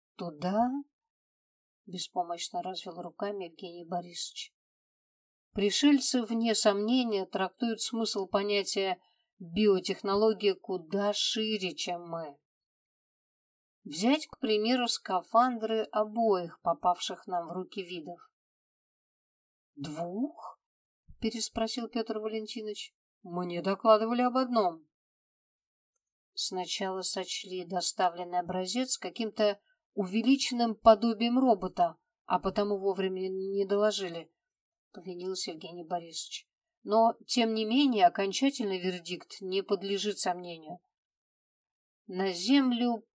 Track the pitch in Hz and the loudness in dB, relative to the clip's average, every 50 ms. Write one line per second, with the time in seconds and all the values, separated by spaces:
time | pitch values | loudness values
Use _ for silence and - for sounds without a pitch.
0 | _ _ _ - 185 170 151 147 156 180 202 220 240 254 269 285 285 _ _ _ | _ _ _ -10 -8 -8 -8 -4 -4 0 2 2 0 0 0 -6 -8 _ _ _
1 | _ _ _ _ _ _ _ _ _ _ _ _ _ _ _ _ _ 196 175 180 | _ _ _ _ _ _ _ _ _ _ _ _ _ _ _ _ _ -12 -10 -10
2 | - - - 185 175 170 170 170 - - - 175 175 185 - - - 185 165 175 | -8 -6 -4 -4 -2 -2 -4 -8 -8 -6 -6 -6 -6 -6 -8 -8 -10 -12 -12 -10
3 | 180 175 - - 202 202 208 196 180 170 160 - 190 170 170 175 170 165 180 175 | -12 -12 -8 -6 -6 -6 -6 -6 -8 -10 -12 -14 -14 -14 -12 -12 -10 -6 -6 -6
4 | 175 175 170 - - - - - - - _ _ _ _ _ _ _ _ _ _ | -6 -8 -10 -10 -10 -10 -10 -12 -14 -14 _ _ _ _ _ _ _ _ _ _
5 | _ _ _ _ _ _ _ _ _ _ - 202 196 208 - - 285 294 285 262 | _ _ _ _ _ _ _ _ _ _ -4 0 0 2 2 4 6 6 6 6
6 | - - - 247 226 214 226 226 226 233 214 - - 214 202 202 208 220 254 262 | 4 2 0 0 -2 0 -2 0 0 0 2 4 4 4 4 4 2 2 2 2
7 | 247 233 208 190 185 - - 190 190 185 - - 240 233 220 - - - 240 226 | 2 2 0 -2 -2 -2 -2 -2 -2 -2 -2 -4 -2 -2 -2 -2 -4 -2 -2 -2
8 | 220 208 - 208 190 - - 202 202 208 208 202 190 - - 196 190 190 180 - | -2 -2 -2 -2 -2 0 0 0 0 2 0 0 0 0 0 0 0 0 -2 -4
9 | _ _ _ _ _ _ _ - 185 165 170 196 214 208 190 185 185 - 185 - | _ _ _ _ _ _ _ -18 -14 -6 0 4 6 6 6 4 2 -2 -4 -4
10 | - 196 196 202 220 220 214 - 208 202 185 - - - 185 180 160 156 196 196 | -2 0 2 4 4 4 4 4 2 0 0 0 -2 -6 -6 -6 -6 -4 -2 0
11 | 202 208 208 - - - - 220 220 220 220 196 185 175 151 - - 180 175 175 | 0 0 0 0 -2 -2 0 -2 -2 -2 -2 -2 -4 -4 -6 -6 -6 -6 -6 -6
12 | 175 170 165 165 160 147 143 _ _ _ _ _ _ _ _ _ _ _ _ _ | -6 -8 -8 -8 -8 -10 -14 _ _ _ _ _ _ _ _ _ _ _ _ _
13 | _ _ _ _ _ _ _ _ _ _ _ _ _ _ _ _ - 196 - 165 | _ _ _ _ _ _ _ _ _ _ _ _ _ _ _ _ -14 -10 -6 0
14 | 202 247 285 311 - - - - - 220 214 208 214 233 254 247 240 226 - - | 2 2 2 2 0 -4 -12 -6 0 0 2 2 2 2 2 2 0 0 -2 -4
15 | - - 190 180 - - - 226 247 254 240 220 220 220 226 220 214 - - 214 | -4 -2 -2 -2 0 2 4 4 4 4 2 -2 -2 -2 0 0 -2 0 0 0
16 | 214 214 214 233 226 220 196 180 175 165 - - - 175 165 - - 180 175 - | 0 0 0 2 4 4 4 2 2 -4 -8 -4 -2 -2 0 2 2 2 2 2
17 | - - 180 - - 196 185 175 170 160 175 185 180 160 - 202 180 175 180 170 | 0 -8 -8 -8 -8 -4 -4 -4 -4 -4 -6 -8 -8 -8 -8 -10 -10 -8 -8 -10
18 | 151 160 170 170 - _ _ _ _ _ _ _ _ _ _ _ _ _ _ _ | -10 -10 -14 -14 -16 _ _ _ _ _ _ _ _ _ _ _ _ _ _ _
19 | _ _ _ _ _ _ _ _ _ _ _ _ _ _ _ 147 143 151 151 160 | _ _ _ _ _ _ _ _ _ _ _ _ _ _ _ -10 -10 -8 -6 -6
20 | 175 175 185 220 262 294 - - - - - _ _ _ _ _ _ _ _ _ | -6 -6 -4 -4 -4 -4 -6 -8 -16 -16 -16 _ _ _ _ _ _ _ _ _
21 | _ - - - - 220 - 226 - - - 226 226 220 - 247 233 220 - 233 | _ -20 -12 -6 -6 -4 -4 -4 -6 -4 -4 -4 -4 -2 -4 -6 -6 -4 -4 -4
22 | 220 - 226 214 214 220 220 220 214 214 - 233 214 214 208 - - - _ _ | -4 -4 -4 -6 -4 -4 -4 -6 -6 -8 -10 -8 -8 -8 -8 -10 -12 -14 _ _
23 | _ _ _ _ - 175 175 175 180 175 175 170 165 190 196 196 - 226 220 214 | _ _ _ _ -14 -8 -6 -4 -4 -4 -4 -4 -2 -2 -2 2 6 8 8 8
24 | 220 226 240 240 247 247 240 262 262 240 247 226 196 175 165 160 151 _ _ _ | 6 2 0 2 2 2 2 2 0 2 2 2 2 2 0 -4 -12 _ _ _
25 | _ _ _ _ _ _ _ _ _ _ _ _ _ _ _ _ _ _ _ _ | _ _ _ _ _ _ _ _ _ _ _ _ _ _ _ _ _ _ _ _
26 | _ _ _ _ _ _ - - - - 190 185 208 - - - 196 185 185 190 | _ _ _ _ _ _ -10 -6 -6 -4 -4 -4 -6 -6 -4 -4 -4 -4 -4 -4
27 | 180 - - 196 185 - - - - 185 185 185 175 170 185 175 170 - - - | -4 -4 -4 -4 -6 -6 -8 -8 -8 -8 -10 -10 -8 -4 -4 -2 -2 -2 0 2
28 | 185 175 170 175 180 175 175 180 175 170 180 185 185 185 196 247 262 254 - - | 2 2 0 -2 -8 -4 -2 -4 -2 -2 -2 -4 -4 -2 -2 -2 -2 -2 -4 -4
29 | - 175 - - 226 214 - - 214 208 202 - _ _ _ _ _ _ - 214 | -6 -8 -6 -4 -6 -4 0 0 2 2 0 -2 _ _ _ _ _ _ -6 -6
30 | 190 180 190 226 214 254 277 269 - - 247 240 240 233 214 - - 233 220 202 | -4 -2 0 0 4 4 4 4 2 -2 0 0 0 0 0 6 8 8 8 8
31 | 226 233 226 202 233 240 240 262 262 254 214 185 185 180 - - 175 165 160 _ | 8 0 0 0 0 0 2 4 4 4 4 2 0 -4 0 0 0 0 0 _
32 | _ _ _ _ _ - - 202 - 190 185 208 202 208 208 190 190 196 185 190 | _ _ _ _ _ -2 -2 0 0 0 0 0 0 0 0 0 0 -2 -2 0
33 | 190 190 185 185 190 185 190 190 190 196 196 202 196 190 202 202 208 214 202 196 | -2 -2 -2 -4 -4 -4 -4 -4 -4 -2 -2 0 0 2 2 2 2 2 2 0
34 | 190 175 170 165 156 _ _ _ _ _ _ _ _ _ _ _ _ _ - 190 | -4 -6 -8 -10 -12 _ _ _ _ _ _ _ _ _ _ _ _ _ -18 -14
35 | 170 185 175 175 180 185 190 180 - 180 165 156 190 160 175 175 160 156 180 175 | -12 -10 -10 -8 -6 -6 -6 -6 -6 -8 -8 -10 -12 -14 -12 -12 -8 -4 -4 -4
36 | 170 165 160 - - - - - - _ _ _ _ _ _ _ - 196 208 226 | -4 -6 -12 -12 -12 -10 -12 -14 -14 _ _ _ _ _ _ _ -2 2 6 6
37 | 226 233 233 - - - - 247 226 226 220 220 220 214 240 277 294 269 233 208 | 6 6 4 0 -6 -2 2 2 2 2 2 0 0 2 4 4 4 4 6 6
38 | 180 175 175 202 196 196 190 - 269 277 277 - 220 196 190 185 175 185 180 180 | 6 6 6 4 -2 0 0 2 0 0 0 0 -4 -2 -2 -2 -2 -2 -4 -4
39 | 170 - 180 156 - - - - 196 185 185 196 190 - 202 185 190 196 202 190 | -6 -10 -10 -10 -12 -14 -14 -10 -6 -4 -2 -2 -2 0 -2 -2 -2 -2 -2 -2
40 | 196 208 196 - - 185 175 175 180 175 170 165 160 156 175 - _ _ _ _ | -2 -2 0 0 0 0 0 -4 -6 -12 -14 -14 -14 -16 -16 -16 _ _ _ _
41 | _ _ _ _ _ _ _ _ _ _ _ _ _ _ _ _ _ _ _ _ | _ _ _ _ _ _ _ _ _ _ _ _ _ _ _ _ _ _ _ _
42 | _ - 185 185 196 190 175 175 185 226 277 285 262 254 240 233 247 240 233 220 | _ -8 -4 -2 -2 -2 -2 -2 2 4 6 6 6 4 2 2 2 0 0 -2
43 | - _ _ | -6 _ _